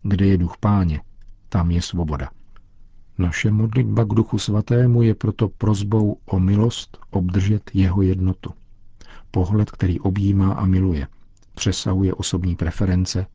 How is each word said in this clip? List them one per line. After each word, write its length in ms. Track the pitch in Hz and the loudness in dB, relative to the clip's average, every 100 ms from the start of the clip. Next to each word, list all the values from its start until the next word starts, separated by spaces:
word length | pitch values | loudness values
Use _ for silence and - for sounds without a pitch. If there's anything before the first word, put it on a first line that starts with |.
kde 220 | 101 95 98 | 0 2 4
je 120 | 95 | 4
duch 200 | 87 - | 2 0
Páně, 420 | 104 101 87 73 - - - - - | 2 2 2 -2 -8 -20 -20 -20 -4
tam 220 | 95 85 | -2 2
je 100 | 85 | 0
svoboda. 480 | - 87 80 69 65 - - - - - - - - - | -2 -4 -4 -4 -8 -14 -20 -20 -20 -20 -20 -20 -14 -4
Naše 340 | 87 - 110 | -2 0 0
modlitba 520 | 107 110 120 113 104 | 2 0 0 0 0
k 40 | 110 | 0
Duchu 320 | 110 113 107 | 0 0 -2
Svatému 640 | - 104 - 120 123 120 | -2 -2 0 2 4 4
je 140 | 117 107 | 2 0
proto 340 | 110 - 101 | -4 -2 -4
prosbou 680 | - 101 101 101 110 104 - - | 0 0 0 0 2 0 -2 -4
o 140 | 95 | 0
milost 580 | 92 104 117 - - - - | 2 2 2 -2 -14 -18 -6
obdržet 640 | 98 90 92 95 107 - | -4 0 0 0 0 -2
jeho 280 | 98 95 95 | 0 2 2
jednotu. 500 | 95 95 92 95 - - - - - - - - - | 2 2 -2 -2 -10 -16 -20 -20 -20 -20 -20 -20 -6
Pohled, 400 | 95 87 104 104 | -2 0 0 0
který 280 | - 92 87 | 0 -2 0
objímá 540 | 98 98 101 98 95 | -2 0 0 2 2
a 120 | - 92 | 0 2
miluje, 420 | 92 95 78 67 - - - - - | 2 2 -2 -6 -14 -20 -20 -20 -4
přesahuje 580 | 95 90 - 95 95 | -4 -2 -2 0 0
osobní 420 | - 98 92 90 85 | 0 -4 -2 -2 -2
preference 680 | 82 - 95 90 92 90 92 | -4 -2 0 0 0 -4 -6